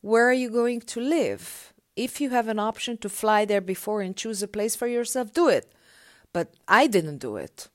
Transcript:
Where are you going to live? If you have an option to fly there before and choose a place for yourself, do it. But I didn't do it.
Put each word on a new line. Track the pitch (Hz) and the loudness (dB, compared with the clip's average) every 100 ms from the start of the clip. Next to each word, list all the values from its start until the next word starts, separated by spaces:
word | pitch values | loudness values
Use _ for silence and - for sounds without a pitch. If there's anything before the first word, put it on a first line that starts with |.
Where | 202 226 240 | 2 4 6
are | |
you | 254 247 | 4 2
going | 226 240 240 | 0 0 -2
to | - - | -6 -6
live? | 247 330 208 101 - - - _ _ | 0 2 0 -2 -10 -18 -20 _ _
If | - 240 - | -6 -6 -4
you | 285 | -2
have | 247 220 | 0 0
an | 214 | -2
option | 214 220 - 233 | -2 -4 -8 -6
to | 202 | -8
fly | - 220 214 | -2 2 4
there | 208 202 | 4 0
before | 185 190 - 214 | 0 -6 -4 -4
and | 190 190 | -4 -6
choose | 226 208 | -8 -6
a | 202 | -6
place | 208 214 226 | -4 -4 -2
for | 240 | -2
yourself, | 240 233 262 233 | -2 -2 -4 -4
do | - 339 | 2 4
it. | 160 - _ _ _ _ _ _ | 4 0 _ _ _ _ _ _
But | 175 165 _ - | -6 -6 _ 2
I | 202 285 | 4 6
didn't | 202 160 143 | 4 0 -6
do | 127 104 | -8 -8
it. | 69 - - | -10 -14 -20